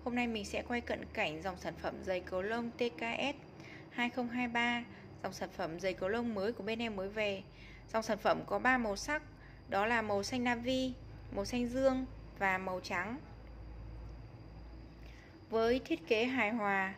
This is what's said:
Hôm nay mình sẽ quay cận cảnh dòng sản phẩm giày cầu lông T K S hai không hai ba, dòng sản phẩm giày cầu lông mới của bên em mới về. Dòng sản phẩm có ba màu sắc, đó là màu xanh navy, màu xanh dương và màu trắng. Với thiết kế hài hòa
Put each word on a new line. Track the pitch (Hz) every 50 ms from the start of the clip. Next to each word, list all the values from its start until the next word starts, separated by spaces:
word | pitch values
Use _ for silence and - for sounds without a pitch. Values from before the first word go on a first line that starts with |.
| -
Hôm | 247 240
nay | 240 240
mình | 233 226 214 202
sẽ | 208 - - 220
quay | - 247 240
cận | 233 - 226 208 - - -
cảnh | - 208 165 151 160
dòng | 160 196 180
sản | 180 - 175 160
phẩm | - - 175 123 - 135
giày | - 185 180
cầu | 185 - 185 185
lông | 185 208 226 233 233 233
T | 233
K | - 247 240 240 -
S | 233 226 233 - - 269 285 - - - - - - - - - - -
hai | - - 240 240
không | 240 254 240 233
hai | 233 247 247
ba, | 240 233 240 240 240 240 240 240 - - - - - - - -
dòng | 190 185
sản | - 202 180
phẩm | - - 190 156 160 170
giày | 185 190 180
cầu | - 190 185
lông | 214 233 240 240 226
mới | 202 190 214 240
của | - 190
bên | 208 226 226
em | 240 233 214
mới | 190 185 196
về. | 208 220 214 202 196 190 196 - - - - - - - - - -
Dòng | 226 220
sản | - 220
phẩm | 202 - 214 170 165 156
có | - - 202
ba | - 254 262
màu | 254 233 214 196
sắc, | 190 - - 294 311 - - - - - - - - - -
đó | - 196 202
là | 226 240 233
màu | 220 214 202 202 202
xanh | - - 254 240
navy, | 247 240 233 233 247 262 262 262 262 254 - - - - - - - -
màu | - -
xanh | 254 - 247 247
dương | 240 240 262 269 269 262 262 262 - - - - - - -
và | 196 196 185
màu | 185 190 190 185 185
trắng. | 185 - 196 180 180 208 233 294 330 - - - - - - - - - - - - - - - - - - - - - - - - - - - - - - - - - - - - - - - - - - - - -
Với | 220 220 226 233 247 262 262
thiết | - 330 320 -
kế | - 240 214 233
hài | 254 262 262 220 208
hòa | 226 233 208 202 196 196 190 190 196